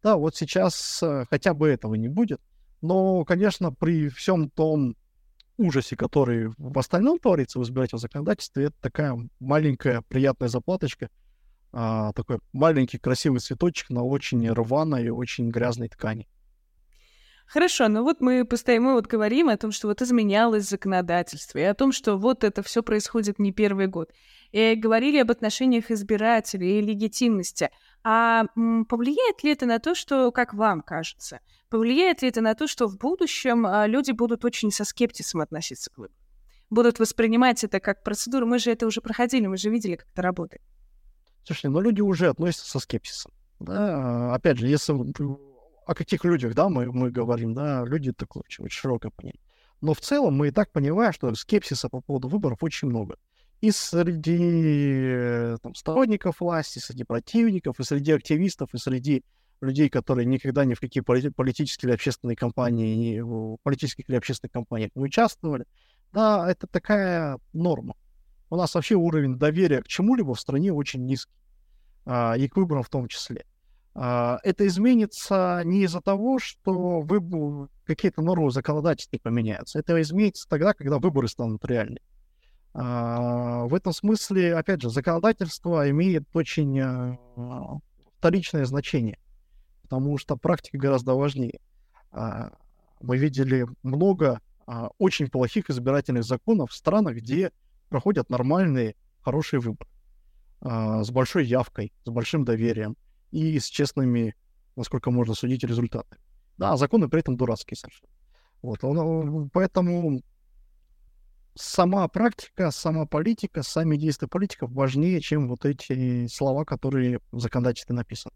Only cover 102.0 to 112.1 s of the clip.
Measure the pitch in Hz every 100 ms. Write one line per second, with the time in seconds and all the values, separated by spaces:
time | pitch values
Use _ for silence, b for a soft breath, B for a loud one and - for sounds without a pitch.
102 | - 117 113 160 123 113 117 110 107 -
103 | _ _ _ 160 160 151 - - 143 -
104 | 131 120 113 - _ _ _ - 117 127
105 | - 123 113 110 120 127 - 117 120 117
106 | - - _ _ _ - 196 143 139 233
107 | 151 156 156 123 123 110 - - - -
108 | _ _ _ _ _ _ 123 107 131 151
109 | 160 160 151 156 143 175 185 - 180 175
110 | 170 131 - _ _ - - _ _ _
111 | _ _ _ _ _ - - - 170 196
112 | 175